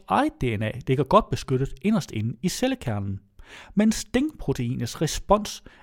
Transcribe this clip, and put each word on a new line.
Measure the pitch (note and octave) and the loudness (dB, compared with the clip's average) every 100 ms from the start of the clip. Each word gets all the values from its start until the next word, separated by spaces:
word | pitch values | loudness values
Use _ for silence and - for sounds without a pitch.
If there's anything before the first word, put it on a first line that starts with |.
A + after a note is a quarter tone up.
| - | 0
eget | G3 D4+ - | 2 2 0
D | B2+ G#2+ | -2 0
N | |
A | A2 B2 - | -2 -4 -2
ligger | C3 | 0
godt | C#3 G3 - | 4 4 4
beskyttet | - - - C3+ - | -2 -2 -2 -2 -4
inderst | G3+ A3 - | 0 0 0
inde | A2 A2 - | -4 -4 -2
i | F#3 | -4
cellekernen, | - B3+ C4 - G#2 G2 G2 - - - - - | 0 -2 -2 -2 -4 -2 -6 -10 -20 -20 -20 -4
men | - A3 | 2 4
stingproteinets | - - B3 D4+ - - C3+ A#2+ B2+ A#2 - | 2 0 0 0 -2 -4 -2 -2 -2 -4 -2
respons | D#3+ - - G#3 G#3 - - - | -2 0 2 2 2 -10 -16 -20